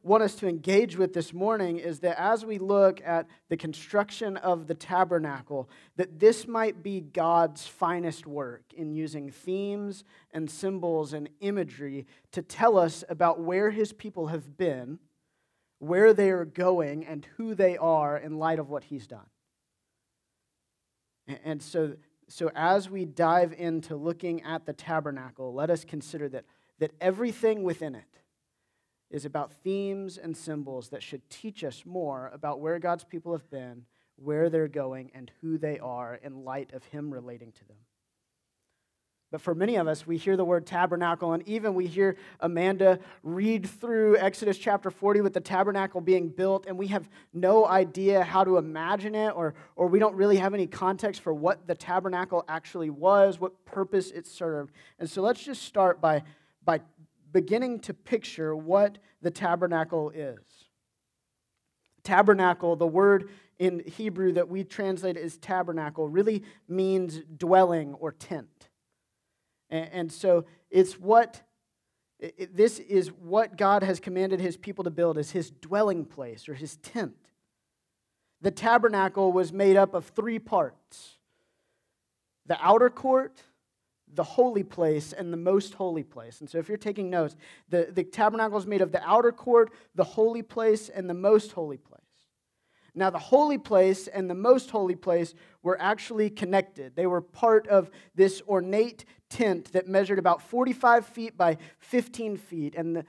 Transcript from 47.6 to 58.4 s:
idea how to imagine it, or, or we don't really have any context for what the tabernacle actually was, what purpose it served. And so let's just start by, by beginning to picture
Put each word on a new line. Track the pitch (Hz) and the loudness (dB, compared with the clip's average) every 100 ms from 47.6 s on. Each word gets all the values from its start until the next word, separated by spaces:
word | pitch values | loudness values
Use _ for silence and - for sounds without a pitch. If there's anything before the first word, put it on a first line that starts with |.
| 208 | 6
idea | 190 185 185 190 196 | 4 2 2 2 4
how | 175 190 | 4 2
to | 185 180 | 6 4
imagine | 160 156 165 208 208 | 2 -6 -4 -4 -4
it, | 214 214 175 | -2 -2 -2
or, | 160 143 - - | -4 -6 -12 -2
or | 180 | 2
we | 190 | 4
don't | 214 190 | 2 4
really | 202 196 | 4 4
have | 190 | 2
any | 202 175 | -2 -4
context | - 185 196 214 185 | -2 -2 0 -4 -4
for | 175 | -4
what | 151 165 190 175 | 0 0 0 -4
the | 170 | -8
tabernacle | - 180 185 180 185 175 - | -2 -4 -2 -4 -2 -4 -4
actually | 160 - 180 156 | -10 -8 -8 -8
was, | 143 180 202 196 170 | 0 4 6 6 4
what | 185 - | -6 -8
purpose | - 196 190 196 185 | -12 -6 -2 -2 -2
it | 170 - | -10 -16
served. | - 170 151 143 _ - - | -8 -6 -6 -8 _ -20 -12
And | 165 | -10
so | 190 | -2
let's | 208 247 | -2 -2
just | 285 247 | -6 -14
start | - 208 185 170 | -6 2 2 4
by, | 160 151 151 - _ _ | 2 0 -4 -20 _ _
by | - 160 - _ _ _ _ | -2 -2 -4 _ _ _ _
beginning | 180 180 220 254 233 | 0 0 -2 -2 -6
to | - | -10
picture | 175 - 233 - - | -14 -6 -6 -6 -8